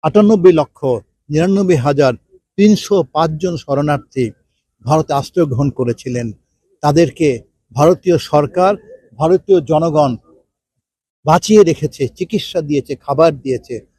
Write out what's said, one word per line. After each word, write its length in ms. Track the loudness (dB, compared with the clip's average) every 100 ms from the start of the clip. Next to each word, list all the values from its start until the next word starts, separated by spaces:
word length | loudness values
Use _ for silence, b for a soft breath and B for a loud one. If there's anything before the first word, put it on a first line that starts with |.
আটানব্বই 500 | 0 2 2 4 4
লক্ষ 320 | 4 0 _ -4 -4 -6 _ _
নিরানব্বই 480 | -2 0 0 0 0
হাজার 380 | 0 2 0 0 _ _ _ 2
তিনশো 460 | 2 2 0 -2
পাঁচ 280 | -2 -2 -2
জন 260 | -2 -6 -8
শরণার্থী 760 | -4 -4 -2 -4 -6 -6 -6 -8 _ _ _ _
ভারতে 300 | -2 -2 0
আশ্রয় 340 | -4 -4 -4 -2
গ্রহণ 240 | -2 -4
করেছিলেন, 600 | -4 -6 -6 -8 -8 -8 -12 _ _ _ _
তাদেরকে 640 | -2 2 0 0 -2 -2 -10 _ _
ভারতীয় 460 | 0 0 2 0 -2
সরকার, 560 | 0 -2 -2 0 -2 -2 -10 -20 _
ভারতীয় 460 | -4 0 0 2 0
জনগণ 560 | 2 -2 0 0 0 -2 _ _ _ _ _ _ _ _ _ _ 0
বাঁচিয়ে 380 | 0 4 4
রেখেছে, 440 | 4 2 -6 -6 -8
চিকিৎসা 520 | -8 -6 -6 -4 -6
দিয়েছে, 340 | -2 -4 -4
খাবার 460 | -12 -6 2 2 2
দিয়েছে। 460 | -6 -8 _ -14 _